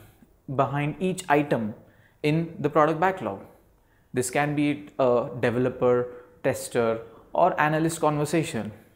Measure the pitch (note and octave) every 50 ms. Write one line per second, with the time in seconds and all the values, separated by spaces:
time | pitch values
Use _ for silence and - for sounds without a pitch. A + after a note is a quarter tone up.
0 | - - - _ - _ _ _ _ - C3+ B2+ C3+ B2 C#3 C#3+ D3 D3+ D3 -
1 | F#3+ F#3 F3+ F3+ - - D3 D3+ D3 D3 - B2 A2+ G#2 - - - _ _ _
2 | _ _ _ _ - D3+ D3+ E3 E3 E3 - - C#3 D3 - E3 D3+ D#3 E3 D#3
3 | F3 F#3+ F#3 - - G#2 G2 F#2+ - - - _ _ _ _ _ _ _ _ _
4 | _ _ - B2 B2 - - C#3+ D3 D3 D3 D3 D3 D3 C#3+ - - - - -
5 | C3+ B2+ A#2+ A#2+ A2+ - - B2 A2 B2 A2 B2 B2+ B2 A#2+ - B2+ B2 B2 B2
6 | A#2+ - - - - - _ - - C3 B2 - - - - G#3 A#2 A2+ A2+ A2+
7 | - - - - - - - - E3+ F#3 - - D3 D3+ D#3 D#3 D#3+ E3 D#3+ -
8 | - D3+ D3+ D3 D3+ D3 - E3 D3 - - A#2 G#2 G#2+ G#2+ - - _ _